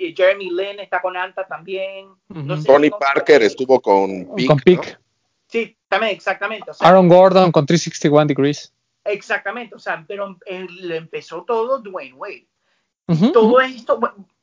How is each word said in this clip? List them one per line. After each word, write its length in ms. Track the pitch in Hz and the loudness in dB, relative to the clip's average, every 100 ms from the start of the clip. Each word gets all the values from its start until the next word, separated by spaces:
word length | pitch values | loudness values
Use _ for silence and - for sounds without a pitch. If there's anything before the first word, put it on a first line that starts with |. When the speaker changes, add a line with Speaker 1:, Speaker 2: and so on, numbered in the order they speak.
| 175 | -10
Speaker 1:
Jeremy 360 | 165 185 202 185 | 0 2 0 -4
Lin 280 | 175 196 202 | -6 -6 -10
está 200 | 190 180 | -8 -6
con 160 | 185 180 | -6 -6
Anta 300 | 190 190 190 | -10 -10 -12
también. 600 | 156 175 190 190 196 190 _ - | -14 -12 -10 -10 -12 -20 _ -18
No 240 | 165 143 | -12 -8
Speaker 2:
Ujú. 80 | 156 | -6
Speaker 1:
sé 80 | 151 | -2
Speaker 3:
Tony 220 | 139 151 | 0 0
Speaker 1:
cómo 80 | - | -2
Speaker 3:
Parker 400 | 139 139 - 143 | -4 -2 2 2
Speaker 1:
se 60 | 104 | 2
Speaker 3:
estuvo 340 | - 131 127 | -2 0 0
con 540 | - 98 98 95 87 214 | 2 0 0 -6 -10 -4
Peak, 100 | 131 | 0
Speaker 2:
Con 120 | 147 | 2
Peak. 280 | 180 180 - | 4 2 0
Speaker 3:
¿no? 60 | - _ _ _ _ _ | -16 _ _ _ _ _
Speaker 1:
Sí, 280 | 233 220 _ _ | -6 -6 _ _
también, 240 | 196 220 | -4 -2
exactamente. 580 | 190 202 190 202 214 - | -4 -6 -6 -8 -10 -14
O 40 | |
sea, 120 | - 165 | 0 6
Speaker 2:
Aaron 220 | 190 180 | 6 8
Gordon 420 | 180 190 185 185 | 8 8 6 4
con 140 | 160 | 2
three 140 | 143 175 | 2 0
sixty-one 480 | - - 160 147 151 | -2 -4 2 4 4
Degrees. 480 | 143 143 147 - _ _ _ | 2 0 -2 -10 _ _ _
Speaker 1:
Exactamente, 720 | 208 202 - 202 196 233 233 | -8 -8 -4 -6 -6 -12 -14
o 40 | 202 | -14
sea, 260 | 202 165 156 | -10 -10 -10
pero 300 | 202 196 185 | -12 -12 -12
em-, 240 | - 185 185 175 | -14 -14 -14 -14
lo 120 | 180 | -10
empezó 500 | 165 165 156 - 160 | -10 -10 -14 -14 -14
todo 340 | 202 226 233 269 | -6 -6 -4 -6
Dwayne 320 | 208 180 143 | -8 -14 -16
Wade. 320 | 131 196 127 _ _ _ _ _ _ - | -16 -18 -18 _ _ _ _ _ _ -4
Speaker 2:
Ujú, 240 | 156 220 | 0 2
Speaker 1:
Todo 140 | 285 220 | 4 4
Speaker 2:
ujú. 60 | 247 | 4
Speaker 1:
esto, 380 | 262 254 - 226 | 2 -4 -6 -4
bu-, 280 | 226 - 190 _ | -4 -8 -20 _